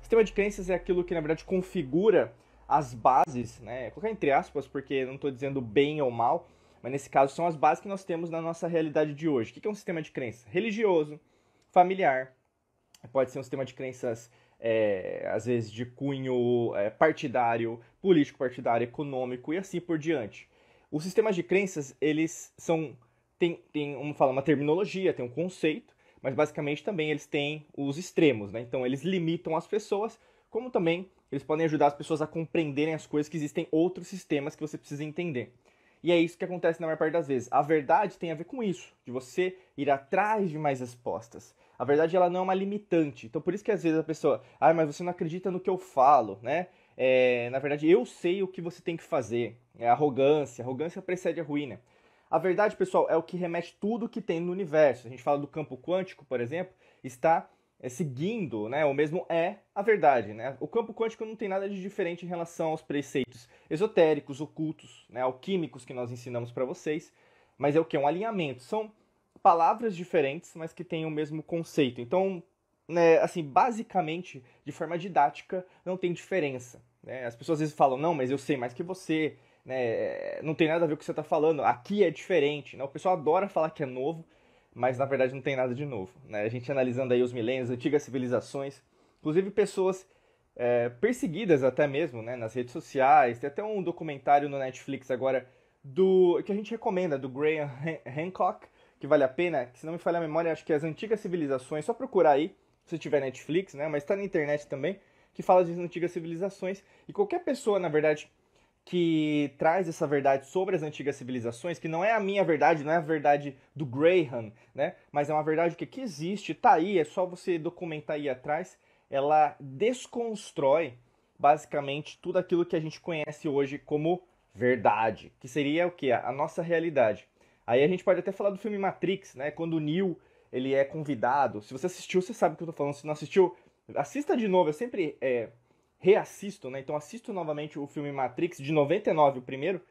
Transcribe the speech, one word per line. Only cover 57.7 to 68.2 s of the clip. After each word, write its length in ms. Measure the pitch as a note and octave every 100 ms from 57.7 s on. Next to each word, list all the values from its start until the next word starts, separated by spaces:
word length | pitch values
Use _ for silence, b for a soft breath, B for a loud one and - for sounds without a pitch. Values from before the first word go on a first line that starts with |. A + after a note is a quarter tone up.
| _
é, 80 | B2
seguindo, 800 | - D#3 B2+ F3+ A#3 D3+ A2 G#2+
né? 160 | C#3
Ou 80 | D3+
mesmo 320 | C#3 D3+ F3 -
é 280 | E3 F3 G#3 _
a 60 | -
verdade, 540 | G3+ G#3 - B2+ G2
né? 220 | G#2+ B2+ C#3
O 80 | D3+
campo 240 | A#3 A3+
quântico 320 | A3 A3+ -
não 100 | A3
tem 140 | G#3+ G3+
nada 200 | F#3+ G3
de 120 | G3
diferente 440 | F#3+ G3+ E3+ F3
em 40 | F3
relação 400 | E3+ E3+ - D#3+
aos 120 | D#3
preceitos 640 | - D3 C#3 C#3+ B2 - - b b
esotéricos, 720 | D#3 G#3+ G#3 D#3+ D3+ D3 C3+
ocultos, 680 | D3+ - D#3 D#3 - - _
né? 140 | A#2+
Alquímicos 600 | B2+ C3 - F#3+ D3+ C3 -
que 80 |
nós 180 | B2+ A#2+
ensinamos 400 | B2 C3 A#2+ A#2+
pra 140 | - B2+
vocês. 460 | F3 D#3+ D3+ - b b b b -
Mas 180 | C#3
é 60 | D3
o 40 |
quê? 120 | D#3+ D#3
Um 100 | C#3+
alinhamento. 560 | E3+